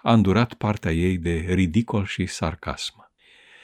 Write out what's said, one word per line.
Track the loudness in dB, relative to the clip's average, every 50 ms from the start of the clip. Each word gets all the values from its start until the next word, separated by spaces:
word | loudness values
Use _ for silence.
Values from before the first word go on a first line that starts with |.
| 0
a | 4 4
îndurat | 6 6 4 4 2 2 0 -2
partea | -4 -4 -4 -4 -2 -2 -2 0
ei | 0 2 0 0 0
de | -2 -2 -2 -2 -2 0
ridicol | 2 2 2 2 2 0 0 0 -2 -4 -4
și | -4 -4 -6 -6
sarcasm. | -6 -4 -4 -4 -4 -4 -6 -8 -10 -8 -8 -10 -12 -12 -16 -20 _ _ _ _ _ -20 -20 _ _ -20 -20